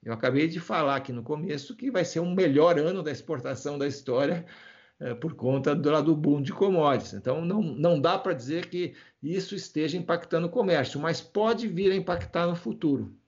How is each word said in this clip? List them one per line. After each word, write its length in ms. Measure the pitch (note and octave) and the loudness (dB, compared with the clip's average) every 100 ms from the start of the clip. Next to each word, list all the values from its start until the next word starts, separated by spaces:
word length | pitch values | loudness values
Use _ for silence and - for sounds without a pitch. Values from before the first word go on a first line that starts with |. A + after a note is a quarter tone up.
Eu 100 | A2+ | -8
acabei 340 | A2+ C3 C3+ E3 | -2 2 2 2
de 120 | F3 | -2
falar 380 | - F3+ C#3+ C#3 | -4 0 2 0
aqui 140 | C3+ | -4
no 120 | B2 | -8
começo 520 | A#2 D3+ E3 D3 - B3 | -6 -6 -4 -6 -8 -8
que 140 | C4 | -4
vai 160 | F#3 F3 | -2 -2
ser 140 | E3 | -2
o 100 | F3 | 0
melhor 480 | F#3 F3+ C#3 E3+ E3 | 2 4 6 6 6
ano 240 | D#3 F#3+ | 0 -2
da 100 | D#3 | -4
exportação 640 | B2+ - D3 C3 B2+ D3 C#3+ | -8 -6 -6 -6 -6 -6 -4
da 120 | C#3+ | -4
história, 580 | - - B2 C#3+ E3+ - - - - _ - | -4 -2 0 2 0 -6 -18 -20 -20 _ -12
eh, 160 | C3 A#2 | -10 -6
por 180 | D#3+ | -8
conta 400 | C#3 B2 C3+ C#3+ | -4 0 2 2
do, 160 | C#3+ C#3+ | 2 2
lá 120 | D#3 | 2
do 140 | D3+ D3+ | 4 2
boom 240 | D3+ C#3+ | 4 2
de 140 | C3+ | 0
commodities. 600 | - G3 F3 D3 A#2+ - G2+ | 0 2 4 4 2 -2 -8
Então, 280 | B2+ D3 | -4 -2
não, 200 | E3+ G#3 | 0 0
não 360 | E3 C#3+ E3 D#3+ | -2 2 2 4
dá 200 | D#3+ F#3 | 4 0
pra 120 | F#3 | -2
dizer 360 | E3+ A#2+ E3 F3 | -4 -4 -6 -4
que 260 | F3+ E3+ - - _ | -6 -6 -8 -20 _
isso 320 | D3 F3+ F3 G3+ | -6 -4 -4 -8
esteja 420 | - D3+ D#3 E3+ | -6 -2 -2 -2
impactando 480 | E3 E3+ - E3 E3+ | -2 -2 0 -2 0
o 60 | |
comércio, 480 | B3 F#3+ D#3+ B2+ C#3 | 0 2 2 0 -2
mas 200 | D#3+ D#3+ | -2 -2
pode 480 | - G#3 A3 A3+ A3+ | -4 0 2 2 -2
vir 240 | E3+ G3 | 2 2
a 40 | F#3+ | 2
impactar 500 | F3+ F3 - - F3 | 0 -4 -2 0 0
no 100 | E3+ | 0
futuro 560 | A3+ - D#3+ C3 G2 - | -6 -2 0 0 -2 -12